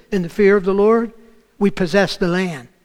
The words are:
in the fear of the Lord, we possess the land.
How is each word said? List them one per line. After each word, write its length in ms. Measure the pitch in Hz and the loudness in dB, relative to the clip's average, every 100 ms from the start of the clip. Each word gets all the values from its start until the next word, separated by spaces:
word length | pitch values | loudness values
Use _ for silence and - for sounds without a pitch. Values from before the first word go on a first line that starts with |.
| _ | _
in 100 | 202 | -6
the 60 | 165 | -4
fear 280 | - 196 202 | 0 2 2
of 80 | |
the 100 | 185 | 2
Lord, 380 | 196 208 226 233 - - _ _ - | 0 2 2 -2 -10 -20 _ _ -4
we 120 | 202 | -4
possess 440 | - 180 196 190 - | -2 0 0 0 -2
the 120 | 180 | -2
land. 400 | 180 185 151 120 _ | -2 -4 -8 -16 _